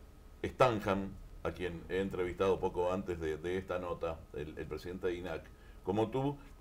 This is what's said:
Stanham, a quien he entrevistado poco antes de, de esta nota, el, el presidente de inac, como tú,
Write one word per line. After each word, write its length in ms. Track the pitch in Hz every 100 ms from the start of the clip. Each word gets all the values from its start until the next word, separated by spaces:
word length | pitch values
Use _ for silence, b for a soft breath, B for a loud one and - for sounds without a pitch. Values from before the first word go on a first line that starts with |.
| - - - -
Stanham, 680 | - - 127 107 104 98 98 - - -
a 80 | 85
quien 320 | - 87 82 -
he 140 | 92
entrevistado 580 | 98 90 90 85 95 87
poco 320 | 92 87 87
antes 280 | 95 92 82
de, 180 | 80 76
de 200 | 85 92
esta 220 | 92 90
nota, 380 | 87 85 82 80 -
el, 240 | - 76 -
el 80 | 73
presidente 420 | 76 90 90 92
de 80 | 87
inac, 280 | 90 80 - b b b
como 260 | - 101 107
tú, 280 | 131 139 143 B -